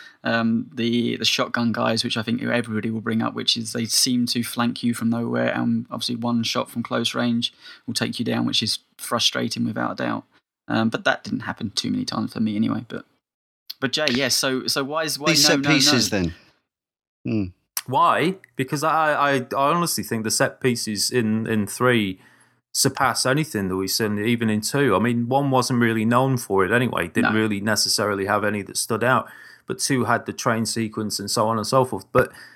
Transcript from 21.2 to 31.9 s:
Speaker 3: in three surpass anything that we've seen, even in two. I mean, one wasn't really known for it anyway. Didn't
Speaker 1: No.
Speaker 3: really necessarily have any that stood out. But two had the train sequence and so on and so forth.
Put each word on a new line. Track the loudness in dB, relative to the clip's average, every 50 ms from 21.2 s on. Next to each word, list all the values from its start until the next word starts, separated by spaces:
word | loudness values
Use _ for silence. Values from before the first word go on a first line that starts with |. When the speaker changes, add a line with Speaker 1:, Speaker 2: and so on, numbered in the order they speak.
| 0 2 0 0 0
Speaker 3:
in | 0 0 0 0
three | -2 -2 2 4 4 4 4 2 0 -2 -6 -14 -20 -20 _ _ _ _ _ _ _ -2
surpass | 0 0 0 2 2 0 0 2 0 0
anything | 2 2 0 0 -2 -2 -2 0 0
that | 0
we've | -2 -2 -2
seen, | -2 -2 0 0 0 0
even | 2 2 2 2 2 2
in | 0 0
two. | 0 0 0 2 2 4 4
I | 4
mean, | 2 2 0 0 0 2
one | 2 2 2 4
wasn't | 2 2 2 2 2 2
really | 4 4 2 2 2
known | 4 4 4 4 2 2
for | 0 0 0 2 2 4
it | 4
anyway. | 4 2 2 2 0 -2 -4 0
Didn't | 0 2 2 2 2
Speaker 1:
No. | 2
Speaker 3:
really | 2 2 0 -2
necessarily | 0 0 0 0 0 0 0 0 0 0 0 -2 0
have | 0 0 0 0
any | 0 -2 -2 -6
that | -6 -6
stood | -8 -4 -2 -2 0 2
out. | 2 2 2 0 -2 -12 -20 -20 -20 -20 -16 _
But | -10 -6 -4
two | -2 0 0 0 2
had | 2 0 0 0
the | -6 -8
train | -4 -2 0 0 0 -2
sequence | -2 -2 -4 -4 -4 -4 -6 -6 -4 -6 -6
and | -6 -4
so | 0 0 0 0
on | 0
and | -2 -2
so | 2 2 2 2
forth. | 2